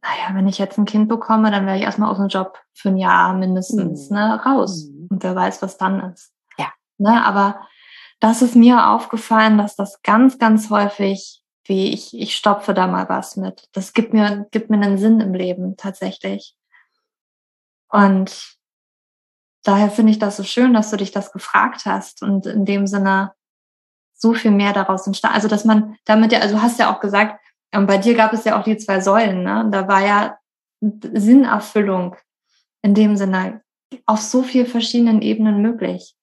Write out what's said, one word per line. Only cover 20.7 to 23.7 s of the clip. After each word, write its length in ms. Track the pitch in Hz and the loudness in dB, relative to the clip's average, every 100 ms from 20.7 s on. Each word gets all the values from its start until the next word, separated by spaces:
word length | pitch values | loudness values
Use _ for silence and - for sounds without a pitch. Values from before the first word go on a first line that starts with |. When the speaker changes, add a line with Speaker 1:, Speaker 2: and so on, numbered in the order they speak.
Speaker 1:
dass 160 | 233 214 | 4 0
du 60 | 208 | -4
dich 160 | 196 | -6
das 200 | 202 196 | -6 -10
gefragt 520 | 190 - 202 - - 208 | -14 -8 -4 -4 -6 -8
hast 360 | 196 196 - | -8 -8 -12
und 240 | - 196 202 | -4 -4 -2
in 180 | 214 | -4
dem 220 | 196 202 196 | -2 -2 -2
Sinne 460 | 196 196 196 196 _ _ _ _ | -2 0 0 -2 _ _ _ _